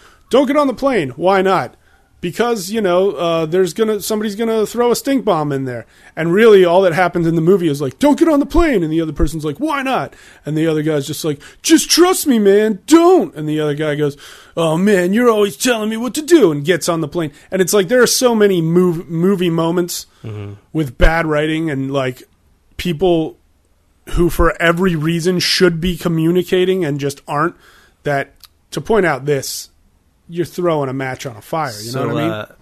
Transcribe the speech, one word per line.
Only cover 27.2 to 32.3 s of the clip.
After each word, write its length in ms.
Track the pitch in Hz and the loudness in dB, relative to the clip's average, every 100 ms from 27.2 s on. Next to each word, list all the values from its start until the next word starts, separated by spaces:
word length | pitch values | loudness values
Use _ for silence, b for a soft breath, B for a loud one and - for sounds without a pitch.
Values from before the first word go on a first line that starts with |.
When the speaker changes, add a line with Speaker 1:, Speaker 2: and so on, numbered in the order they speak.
| - | -6
Speaker 1:
aren't, 280 | 147 165 - b b b b | -2 -2 -4 b b b b
that 300 | 147 139 143 _ - _ _ | -4 -4 -6 _ -20 _ _
to 80 | 165 | -10
point 260 | 143 220 175 | 0 2 2
out 200 | 131 139 | -2 -2
this, 440 | 139 - - - _ _ _ _ _ - | -4 -4 -12 -14 _ _ _ _ _ -14
you're 160 | 170 160 | -8 -8
throwing 420 | - 175 156 135 | -4 -2 -2 -2
a 60 | |
match 320 | 135 135 123 139 | -6 -8 -8 -12
on 100 | 110 | -14
a 60 | |
fire, 300 | - 160 143 | -8 -6 -6
you 180 | 107 110 | -8 -10
Speaker 2:
So, 180 | 127 120 | -6 -4
Speaker 1:
know 60 | |
what 100 | 117 | -2
I 20 | |
mean? 60 | 113 | -4